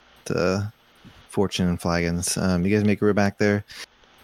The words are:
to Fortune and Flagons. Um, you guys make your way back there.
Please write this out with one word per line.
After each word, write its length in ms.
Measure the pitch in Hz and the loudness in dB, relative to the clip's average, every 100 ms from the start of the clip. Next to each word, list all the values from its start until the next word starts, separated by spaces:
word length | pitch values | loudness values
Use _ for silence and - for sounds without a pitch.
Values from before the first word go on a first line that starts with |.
| _ - - | _ -20 -6
to 460 | 85 87 101 104 - _ _ - - - | -2 0 0 -4 -10 _ _ -20 -20 -8
Fortune 380 | 107 95 - 90 | -2 -2 0 -2
and 120 | 85 | 0
Flagons. 580 | 90 85 85 87 87 - | 0 0 0 -2 -4 -2
Um, 280 | 92 87 95 | 0 0 2
you 100 | 107 | 2
guys 100 | 104 | 2
make 140 | 98 | 2
your 100 | 104 | 2
way 40 | |
back 240 | 101 101 - | 2 0 2
there. 260 | 104 104 - - - _ _ - | 0 0 -4 -18 -18 _ _ -20